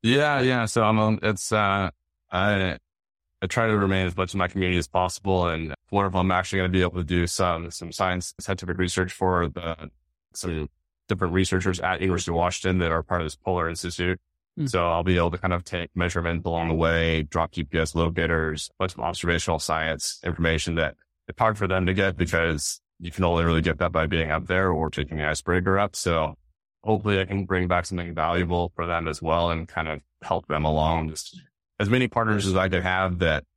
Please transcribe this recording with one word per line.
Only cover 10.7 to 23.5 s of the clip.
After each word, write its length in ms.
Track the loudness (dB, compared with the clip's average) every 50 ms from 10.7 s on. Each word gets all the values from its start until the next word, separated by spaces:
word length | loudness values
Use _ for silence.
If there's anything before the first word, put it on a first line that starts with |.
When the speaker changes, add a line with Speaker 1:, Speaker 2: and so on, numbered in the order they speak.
| _ _ _ _ _ _ _ _
Speaker 1:
different 260 | -2 -2 0 0 2
researchers 460 | 2 2 2 2 0 2 0 -2 0
at 220 | 0 -2 -2 0
University 300 | 0 0 0 0 0 -2
of 40 | 0
Washington 440 | 0 0 0 -2 -2 -2 0 2 2
that 120 | 2 2
are 120 | 0 -2 -2
part 180 | -2 -2 -2
of 40 | -2
this 100 | -4 -6
Polar 340 | _ _ -2 -2 0 0 -2
Institute. 500 | -4 -4 -6 -8 -4 -2 0 0 0 -2 _ _ _ _ _ _ _ -6
Speaker 2:
Mm. 80 | -6 -2
Speaker 1:
So 220 | 0 2 2 2
I'll 140 | 2 2 2
be 140 | 2 4 4
able 120 | 4 2
to 60 | 0 -2
kind 160 | -2 -2 -2
of 100 | -2 -4
take 280 | -6 -6 -6 -6 -4 _
measurements 500 | -2 -2 0 0 -2 -2 -2 -2 -2 -2 -2
along 220 | -2 -2 0 0
the 40 | 0
way, 480 | 2 2 2 2 2 2 2 2 0
drop 300 | -2 -2 -2 -2 -2 -2
G 120 | -2 -8 -8
P 140 | -2 0 -2
S 160 | -2 0 0
locators, 760 | 0 0 0 0 0 0 0 0 0 0 -2 -4 -6 -8 -12
a 20 | _ _
bunch 160 | -6 -6 -4
of 60 | -4
observational 580 | -4 -4 -4 -4 -2 0 0 0 0 0 -2 -2
science 600 | 0 -2 -2 0 0 -2 -2 -2 -4 -8 -8 -6 -6
information 520 | -6 -2 0 2 2 2 2 0 -2 0
that 200 | 0 -2 -2 -4 _ _ _ _ _ _ -16
it's 100 | -2 2
hard 200 | 2 2 2 2
for 80 | 0 0
them 180 | 2 2 2
to 80 | 2 2
get 240 | 2 2 0 2 0
because 640 | -2 0 2 2 2 2 0 -2 -4 -6 -6 -8 _ _ _ _
you 120 | -14 -12
can 120 | -4 0 2
only 200 | 2 4 4 4
really 180 | 4